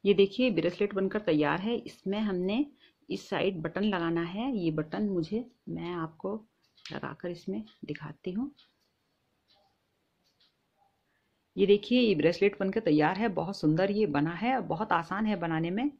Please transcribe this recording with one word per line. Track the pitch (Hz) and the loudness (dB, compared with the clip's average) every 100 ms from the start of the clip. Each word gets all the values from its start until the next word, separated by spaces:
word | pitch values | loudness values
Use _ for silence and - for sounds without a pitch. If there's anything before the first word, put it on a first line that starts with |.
ये | 196 | 4
देखिए | 196 196 - 254 | 6 4 4 2
ब्रेसलेट | 170 170 - 202 | 2 0 0 -2
बनकर | 202 190 208 | 0 -2 -2
तैयार | 208 156 147 165 | 0 2 2 0
है। | 208 240 | -2 -4
इसमें | - - 185 202 | -6 -10 -6 -2
हमने | 214 185 185 220 294 _ _ _ _ | -2 -2 -2 -2 -4 _ _ _ _
इस | - - | -10 -4
साइड | 180 196 185 | -2 -2 -2
बटन | 165 190 | -6 -2
लगाना | 214 190 165 165 | 0 0 0 -2
है। | 170 196 254 | -4 -6 -4
ये | 233 165 | -2 -2
बटन | 156 151 185 | -2 -4 -4
मुझे, | 214 180 160 214 254 _ - | -2 -2 -2 -6 -8 _ -12
मैं | 165 170 | -10 -8
आपको | 175 160 160 190 214 - _ _ _ | -6 -8 -8 -8 -8 -12 _ _ _
लगाकर | - - - - 175 | -12 -10 -10 -10 -10
इसमें | 175 - 208 214 _ | -10 -8 -8 -10 _
दिखाती | - 151 151 - 185 | -12 -10 -12 -12 -8
हूँ। | 185 285 - _ _ _ _ _ _ _ _ _ _ _ _ _ _ _ _ _ _ _ _ _ _ _ _ _ _ _ _ _ - | -6 -6 -10 _ _ _ _ _ _ _ _ _ _ _ _ _ _ _ _ _ _ _ _ _ _ _ _ _ _ _ _ _ 0
ये | 196 | 6
देखिए | 202 - 247 | 6 6 4
ये | 233 190 | 4 4
ब्रेसलेट | 156 175 202 - | 2 4 0 2
बनकर | 196 226 | -2 0
तैयार | 196 151 151 190 | 2 4 4 2
है, | 233 | -2
बहुत | 180 175 196 | -2 -4 0
सुंदर | 156 160 196 | 2 2 2
ये | 208 208 | 2 0
बना | 143 156 | 2 0
है, | 170 233 262 | -2 -2 -2
बहुत | 170 165 - | -2 -6 0
आसान | 175 165 190 214 | 0 0 -2 -2
है | 196 | 0
बनाने | 170 160 165 | -2 -2 -2
में। | 196 285 | -2 -4